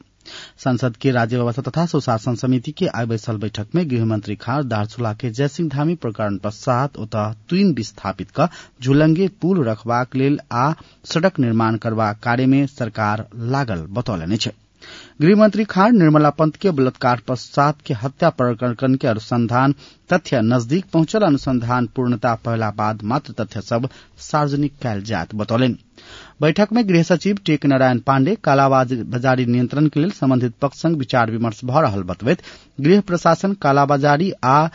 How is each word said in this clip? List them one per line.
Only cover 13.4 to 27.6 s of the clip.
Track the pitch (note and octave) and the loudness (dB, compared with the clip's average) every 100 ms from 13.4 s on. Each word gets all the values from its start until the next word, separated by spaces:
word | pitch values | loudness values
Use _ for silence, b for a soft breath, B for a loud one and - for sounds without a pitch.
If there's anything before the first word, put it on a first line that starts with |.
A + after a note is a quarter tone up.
| A#2 | -4
लागल | C3+ B2+ F2+ D#2+ | -2 -2 -6 -6
बतौलनि | G#2 - F#2 E2 A2 | -6 -4 -4 -2 -4
छ। | A2 - _ _ B B B - | -4 -10 _ _ B B B 0
गृहमंत्री | D#3 G#3 G#3+ G3 | 4 6 4 2
खाँड | A3 F#3 G#3 A#3+ | -2 2 4 6
निर्मला | D#3 D3+ D3+ | 6 6 4
पंत | - D#3 - | 2 0 0
के | G3 | -2
बलात्कार | D3 B2+ - B2+ A#2+ | 0 0 0 0 0
पश्चात | - B2+ - - C#3+ D3+ | -2 -6 -4 0 0 0
के | - | -6
हत्या | B2 C3+ - E3 | -6 -6 -2 0
प्रकरण | - B2 A2+ B2 A2+ C3 | 2 0 0 -4 -2 0
के | C3 C#3 | 2 0
अनुसंधान | G#2+ - A#2+ A2+ B2 C3+ C#3 B B - | -2 -2 -2 0 2 2 0 B B -2
तथ्य | F3 - C3+ | -2 0 0
नजदीक | A2 B2+ A#2 E3 - | 2 2 0 -2 0
पहुंचल, | E3 D#3 G#3+ | 0 0 2
अनुसंधान | F#3+ C#3 - B2+ A#2 B2 A#2 | 2 2 0 -2 0 -2 -2
पूर्णता | - B2 A#2 B2 A2+ | -2 -2 0 0 -2
पहला | A#2 A2+ G#2+ | -2 -2 -2
बाद | G#2 G#2+ A2 | -2 -4 -4
मात्र | G#2 C#3 C#3+ | -4 -4 -6
तथ्य | G#2+ G#2+ A2 | -8 -8 -8
सब | - A#2 B2+ B B - | -4 -4 -4 B B -20
सार्वजनिक | - D3+ D3 C#3+ D3 - | -6 -2 -2 -2 -4 -4
कैल | B2+ G2+ | -6 -6
जात | G#2 G2+ E2+ | -4 -6 -4
बतौलनि। | G#2+ G#2 A2+ B2+ G2+ _ B B B B - | -6 -2 0 0 -2 _ B B B B -2
बैठक | D3+ E3+ G#3 | 0 2 2
में | A3+ G#3 | 2 2
गृह | E3+ | 2
सचिव | D#3+ F3 G3 G3+ | 2 0 0 -2
टेक | - D3+ | 0 0